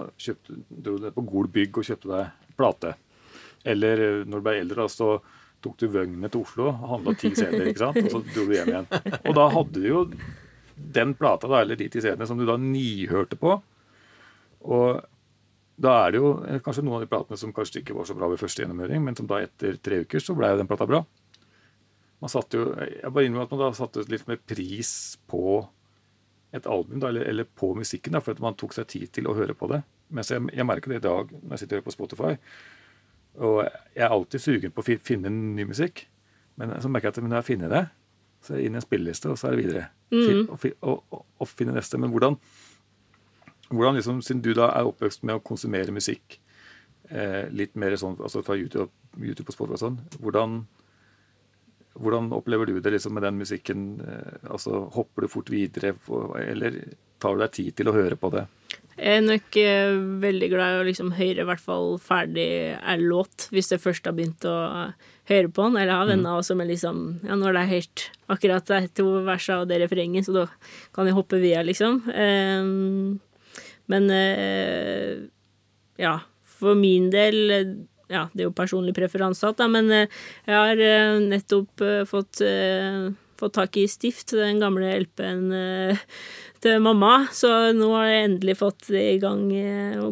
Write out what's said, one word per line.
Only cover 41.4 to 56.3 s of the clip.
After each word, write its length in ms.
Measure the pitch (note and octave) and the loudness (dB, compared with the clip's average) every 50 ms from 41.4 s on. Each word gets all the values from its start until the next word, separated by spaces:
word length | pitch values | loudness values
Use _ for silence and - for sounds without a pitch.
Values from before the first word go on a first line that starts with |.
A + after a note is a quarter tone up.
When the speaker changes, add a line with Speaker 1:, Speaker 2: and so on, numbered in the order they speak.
| - - | -10 -10
Speaker 1:
finne 240 | - - B2 A#2+ B2+ | -4 -4 -4 -2 -2
neste. 240 | A#2+ - - - B2+ | -4 -4 -4 -4 -4
Men 80 | B2+ B2 A#2 | -2 -2 2
hvordan, 240 | A#2 B2 C#3 D3 - _ _ _ - - - _ _ _ _ _ _ _ _ _ _ _ _ _ _ _ - _ _ - _ | 2 2 2 2 0 _ _ _ -20 -20 -20 _ _ _ _ _ _ _ _ _ _ _ _ _ _ _ -20 _ _ -12 _
hvordan 300 | C3 A2+ A#2+ C3 C#3 C3 | 0 2 4 4 4 2
liksom, 240 | - A#2+ B2 B2+ A#2+ | 0 -2 -4 -4 -4
siden 160 | - C3 B2+ | -4 -4 -2
du 120 | A#2 A2+ A2 | 0 0 4
da 140 | A2+ A#2 A#2+ B2+ | 4 4 4 4
er 140 | B2+ A#2+ A#2 | 2 0 -2
oppvokst 320 | - - A2+ G#2 - - - | -2 -2 -4 -4 -4 -4 -6
med 100 | A2+ A2+ | -4 -4
å 60 | A2 - | -4 -6
konsumere 480 | - A2+ - - A#2 G#2 F#2+ F#2+ F#2+ G2+ | -8 -8 -6 -6 -4 -2 -2 -2 -4 -4
musikk, 460 | G#2 - - A2 - _ _ - _ _ _ _ - - - - - _ _ _ _ _ - | -6 -4 -4 -6 -8 _ _ -20 _ _ _ _ -20 -20 -20 -20 -20 _ _ _ _ _ -12
eh, 340 | D#3 A2 G#2 G2+ F#2+ G2 G2 - | -8 -6 -4 -4 -4 -6 -6 -6
litt 240 | - G2+ G2 G2 _ | -6 -6 -6 -6 _
mer 180 | A2 G2+ F#2+ G2+ F#2+ | -4 -2 -2 -2 -2
sånn, 180 | G2 F#2+ F2+ | -4 -8 -8
altså 240 | - G2+ G#2+ - G#2+ - | -8 -10 -6 -6 -6 -4
fra 120 | - G2+ | -2 -4
YouTube, 320 | G2 F2+ - - - G2 - - _ _ _ - - | -4 -4 -4 -4 -4 -4 -4 -8 _ _ _ -14 -10
YouTube 320 | A2+ A2+ G#2+ - - - | -8 -8 -8 -8 -10 -14
og 60 | - - | -8 -8
Spotify 180 | A2+ - - | -8 -6 -6
og 60 | - A2 | -4 -4
sånn, 160 | A#2+ C3 B2 C3+ E3 - C#3+ A#2 | -6 -6 -8 -10 -16 -16 -8 -8
hvordan, 340 | G#2+ G2+ G#2+ A2+ A2 A2+ A2+ A2 - _ _ _ _ _ _ _ _ _ _ _ _ _ _ _ _ _ _ _ _ _ _ _ _ _ | -2 0 0 0 0 -4 -6 -8 -12 _ _ _ _ _ _ _ _ _ _ _ _ _ _ _ _ _ _ _ _ _ _ _ _ _
hvordan 320 | - A#2 A2 A2+ A#2 A#2 A2+ A#2+ | -6 -2 -2 0 0 -2 -4 -6
opplever 320 | G#2+ - A#2+ A#2 A2 A2+ G#2 | -6 -2 -2 0 0 0 0
du 80 | F#2+ F#2 | -2 -2
det 140 | - G#2 G#2+ | 0 0 0
liksom 220 | G2+ - G#2 G#2+ | 0 -2 -4 -4
med 80 | G#2 G2+ | -4 -2
den 140 | G2+ G2+ G2+ | -2 -2 -4
musikken, 440 | G2+ G2 G#2 G2+ - - G2+ G2+ G2 G2 G#2 G#2+ - | -6 -6 -8 -8 -6 -6 -6 -4 -6 -8 -8 -10 -12
eh, 440 | - - - - - - - - - - | -12 -12 -12 -14 -14 -16 -16 -12 -12 -10
altså 320 | - - G#2+ G#2 G2+ G2 - - | -8 -6 -4 -4 -4 -6 -4 -4
hopper 320 | A#2+ A2 - _ - G2+ | -6 -6 -4 _ -4 -4
du 60 | G#2 - | -4 -4
fort 160 | A2 G2+ - | -8 -6 -4
videre, 460 | A2+ G#2 G2 F2+ - - - G2 F#2+ - | -2 -2 -2 -2 -4 -4 -4 -4 -4 -4
for, 380 | - - A#2 - A2 - | -8 -6 -6 -4 -4 -6